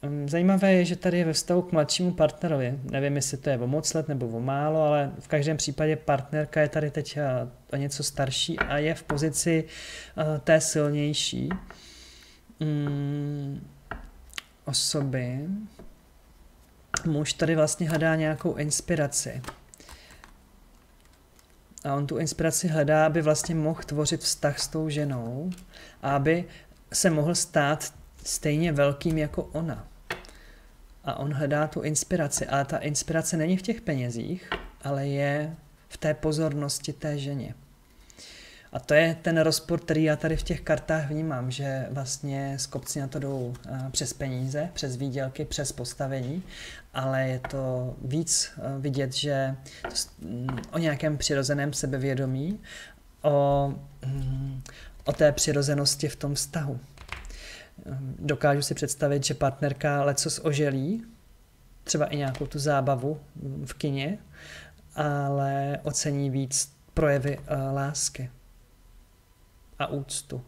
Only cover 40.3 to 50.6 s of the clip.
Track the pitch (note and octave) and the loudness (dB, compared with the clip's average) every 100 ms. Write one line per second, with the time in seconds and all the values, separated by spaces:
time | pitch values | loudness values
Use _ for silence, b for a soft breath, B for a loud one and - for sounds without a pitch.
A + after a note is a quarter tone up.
40.3 | D#3+ - E3 - D3+ - D#3+ C#3+ D3+ D#3+ | 0 -2 -4 0 0 2 0 0 -2 -2
41.3 | C3 B2+ B2+ C#3 C3+ B2+ C3 C3 - C#3+ | -2 -4 -4 -4 -4 -4 -6 -6 -6 -4
42.3 | C#3 C#3 C#3 - D3 - D3 C3+ C#3+ C#3 | -4 -4 -4 -4 -6 -6 -4 -4 -4 -4
43.3 | C3+ B2 B2 - C3 C3 C3 C3 - C#3 | -2 -4 -6 -8 -6 -4 -4 -4 -6 -6
44.3 | B2+ C3 C#3+ E3 - C#3+ B2 C#3 C3 C3 | -4 -2 -2 -4 -4 -6 -4 -4 -2 -4
45.3 | C3 D3 - C#3 - B2 - C#3 C3+ B2 | -4 -6 -4 -4 -6 -10 -6 -4 -2 -4
46.3 | E3 F#3 B B B - C3 C3 C3 C3 | -4 -8 B B B -10 -4 -2 0 0
47.3 | B2+ B2+ C#3 C3 B2+ B2+ - B2 D3 E3+ | -2 -4 -4 -2 -2 -4 -6 -2 -2 0
48.3 | - - - B2+ C#3 C#3+ C3+ C3+ C3 D3 | 0 0 -4 -6 -4 -2 0 -2 -2 0
49.3 | C#3 C3+ C3+ - B - - - - D#2 | 0 0 -2 -10 B -6 -4 -6 -8 -8
50.3 | A#2+ B2+ B2+ | -4 -4 -4